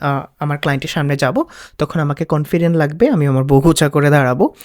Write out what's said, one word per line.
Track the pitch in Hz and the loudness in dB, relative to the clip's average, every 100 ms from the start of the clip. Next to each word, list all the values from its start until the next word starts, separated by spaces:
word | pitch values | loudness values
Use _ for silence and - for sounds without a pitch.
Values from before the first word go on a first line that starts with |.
আহ, | 143 139 147 _ | -4 -4 -8 _
আমার | 147 147 | -6 -4
ক্লায়েন্টের | 151 139 156 | -4 -4 -4
সামনে | - 139 139 | -4 -2 -2
যাব, | 131 196 330 - - _ | -2 -2 -6 -10 -20 _
তখন | 151 170 | -4 -2
আমাকে | 147 143 | -4 -4
কনফিডেন্ট | 160 151 147 170 170 165 | -4 -4 -2 -2 0 0
লাগবে, | 147 151 247 | 0 0 0
আমি | 226 143 | 2 0
আমার | 131 | 0
বগুচা | 135 139 156 160 151 | 2 4 4 2 2
করে | 147 143 | 2 2
দাঁড়াবো, | 147 131 127 220 - | 2 2 0 -2 -4